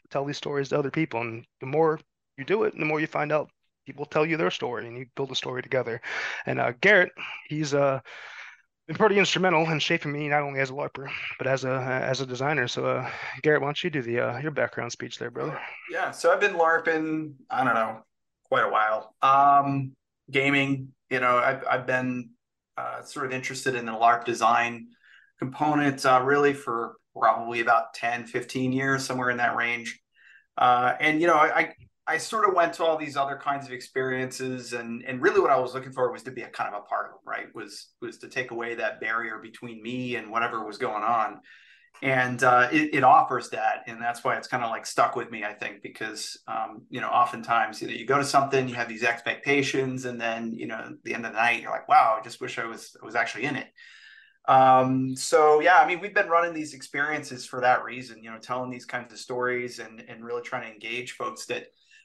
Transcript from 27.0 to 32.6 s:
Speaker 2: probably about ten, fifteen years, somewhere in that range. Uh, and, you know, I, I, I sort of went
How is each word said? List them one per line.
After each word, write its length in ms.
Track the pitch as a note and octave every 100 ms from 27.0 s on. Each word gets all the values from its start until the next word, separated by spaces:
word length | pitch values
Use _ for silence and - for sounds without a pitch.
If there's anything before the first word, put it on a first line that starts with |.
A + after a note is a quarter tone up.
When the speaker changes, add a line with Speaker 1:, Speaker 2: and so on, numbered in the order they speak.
| _ A#2+
Speaker 2:
probably 420 | A2+ A2+ A#2 A#2
about 320 | A#2+ A2+ -
ten, 320 | - A#2+ A#2+
fifteen 480 | A2+ B2 - C3 B2+
years, 320 | C3 C3+ C3
somewhere 260 | C3+ B2+ B2
in 80 | B2
that 180 | A#2+ A#2
range. 440 | A#2 A#2 A#2 - _ _ _ - _ -
Uh, 380 | B2 B2 B2 -
and, 200 | D#3 D#3
you 60 | E3+
know, 80 |
I, 240 | D#3 D#3 E3
I, 160 | D#3+ - - _ -
I 100 | D#3+
sort 300 | - A3+ G#3+
of 60 |
went 200 | F3+